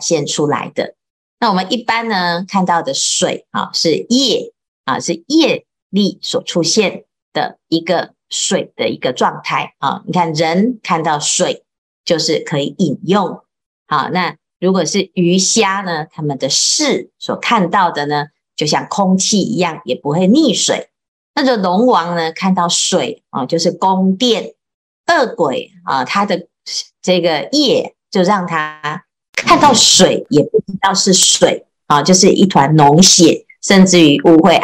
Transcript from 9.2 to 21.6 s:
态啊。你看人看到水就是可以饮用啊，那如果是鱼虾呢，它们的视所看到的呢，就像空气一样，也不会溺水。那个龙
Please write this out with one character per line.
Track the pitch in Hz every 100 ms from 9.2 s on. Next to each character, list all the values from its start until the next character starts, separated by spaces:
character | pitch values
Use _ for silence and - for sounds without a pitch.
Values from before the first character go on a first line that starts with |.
| 202 151
态 | - 147 139 -
啊。 | 139 131 -
你 |
看 | 180 165
人 | 156 165 170 226 240
看 | - 170
到 | 160 151
水 | - - 160 - _ _ _ _
就 | - 160
是 | 151 160
可 | - 147
以 | 143 -
饮 | 170 127
用 | 151 202 180 - _ _ _ _
啊， | _ 151 -
那 | 180 170 156 _ _
如 | 185
果 | 190 165
是 | 202 190
鱼 | - 175 185
虾 | 190 226 196 196
呢， | 190 160 160
它 | -
们 | 151 135
的 | 135
视 | - - - 294 160 - _
所 | - 104
看 | - 233 170
到 | 202 180
的 | 165 143
呢， | 147 147 _ _ -
就 | 151
像 | 156 -
空 | - 190 190
气 | - 208
一 | - -
样， | 175 156
也 | -
不 | - 139
会 | 156 185
溺 | 269 302
水。 | - - 107 - _ _ _ _
那 | -
个 | 269
龙 | 233